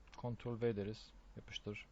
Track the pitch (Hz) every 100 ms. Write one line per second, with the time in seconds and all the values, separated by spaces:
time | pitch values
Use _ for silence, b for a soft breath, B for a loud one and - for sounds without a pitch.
0 | - - 123 117 123 113 120 101 98 117
1 | - - - - - - 104 104 -